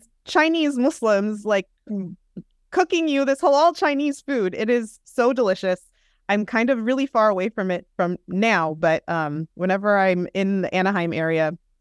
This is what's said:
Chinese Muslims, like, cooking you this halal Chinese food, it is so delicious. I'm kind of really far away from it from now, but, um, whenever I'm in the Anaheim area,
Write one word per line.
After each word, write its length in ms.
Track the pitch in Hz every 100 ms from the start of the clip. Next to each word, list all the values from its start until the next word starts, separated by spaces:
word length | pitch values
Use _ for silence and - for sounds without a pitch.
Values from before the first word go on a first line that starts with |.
| _ _
Chinese 520 | - - 320 330 294 254
Muslims, 680 | 269 - 226 202 208 208
like, 220 | 208 202 - _ - 202 175 - _ 180 - _ _
cooking 380 | - 359 339 320
you 160 | 277
this 160 | 277 277
halal 340 | 311 277 339
Chinese 460 | 311 320 277 294 277
food, 340 | - 262 185
it 160 | - 220
is 300 | 240 220 -
so 280 | _ - 247
delicious. 480 | 262 208 190 190 185 _ _ _ _ -
I'm 180 | 208 202
kind 240 | 226 240
of 140 | 247
really 220 | 220 262 269
far 220 | 233 214
away 200 | 185 196
from 240 | 220 185
it 160 | 175 - -
from 220 | 175 180 -
now, 460 | 185 226 190 160
but, 280 | 156 165 160 -
um, 400 | 170 151 151 160
whenever 440 | - 185 190 208 202
I'm 300 | 190 180 180
in 300 | 190 196 196
the 100 | 175
Anaheim 400 | 180 190 202 170
area, 460 | 156 160 160 156 147 _ _